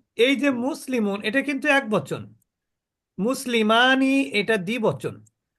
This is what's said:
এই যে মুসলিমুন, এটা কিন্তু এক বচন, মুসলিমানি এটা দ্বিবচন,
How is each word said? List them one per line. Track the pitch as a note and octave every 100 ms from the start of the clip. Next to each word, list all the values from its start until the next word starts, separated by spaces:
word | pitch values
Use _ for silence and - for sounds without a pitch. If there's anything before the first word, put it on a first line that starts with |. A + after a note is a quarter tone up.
| _ -
এই | A#3+ C#4
যে | C#4
মুসলিমুন, | B3 B3 D#4 - B3+ G#3 G3
এটা | G#3+ C4
কিন্তু | C4+ C#4 D4
এক | C#4 A3
বচন, | G#3 - C#3 G2+ - _ _ _ _ _ _ _ -
মুসলিমানি | G3 C4 B3+ A#3 G#3+ A3+ B3+ C4 C4+ C4+
এটা | C4+ G#3 G3 A3+
দ্বিবচন, | F3 B3 G#3+ C#3 C#3 G#2+ - _ _